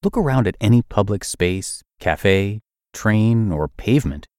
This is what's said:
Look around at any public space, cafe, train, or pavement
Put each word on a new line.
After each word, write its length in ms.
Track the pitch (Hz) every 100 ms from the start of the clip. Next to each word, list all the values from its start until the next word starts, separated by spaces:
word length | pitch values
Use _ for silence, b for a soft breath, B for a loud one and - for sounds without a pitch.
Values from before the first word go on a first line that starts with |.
Look 120 | 202 240
around 300 | 165 131 104
at 100 | -
any 220 | 107 120
public 420 | - - 101 101
space, 580 | - - 90 92 92 - _ _
cafe, 640 | - 78 101 95 98 107 _ _ _
train, 580 | - 107 107 110 113 107
or 160 | 80 76
pavement 640 | - - 135 101 71 -